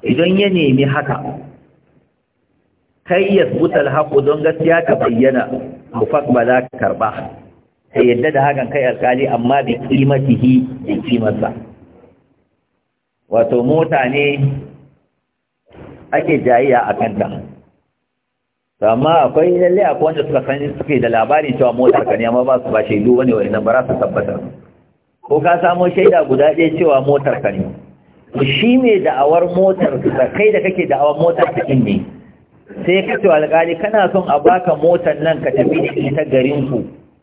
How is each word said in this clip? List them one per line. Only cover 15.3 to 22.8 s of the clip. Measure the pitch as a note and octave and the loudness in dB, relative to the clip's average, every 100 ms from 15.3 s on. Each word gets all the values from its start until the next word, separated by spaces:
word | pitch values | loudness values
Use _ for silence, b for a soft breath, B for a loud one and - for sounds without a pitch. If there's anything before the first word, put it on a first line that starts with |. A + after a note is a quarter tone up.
| _ _ _ _ - - - - | _ _ _ _ -20 -20 -20 -4
ake | D3 E3+ D3 | -4 0 0
jayayya | A#2 A#2+ C3+ B2 G2+ | 2 2 4 2 0
a | |
kanta. | G#2 A2+ G#2 G2+ - - - _ _ _ _ _ _ _ _ _ _ _ _ | -2 -4 -4 -6 -6 -14 -20 _ _ _ _ _ _ _ _ _ _ _ _
To | G#2+ | 0
amma | A2+ D3 E3 C3 | 2 2 2 2
akwai, | D#3 E3+ F3+ | 2 2 2
lalle | F3+ F#3 | 2 2
akwai | F#3 C#3+ | 0 0
wanda | D#3 D#3 C#3+ | -2 -2 -2
suka | C#3 C3 | -2 -2
san, | C#3 C#3+ - | -6 -6 -8
suke | C3+ C#3 | -2 0
da | A#2 | 2
labarin | A2+ A2+ D3 D3+ C3 | 0 2 0 0 0
cewa | B2+ | 0
motar | A#2 - - - | 2 2 2 0
ka | - | -2
ne, | A#2 | 0
amma | A#2+ | 0
ba | B2+ B2+ | 2 0
su, | - | 0
ba | G#2+ | -2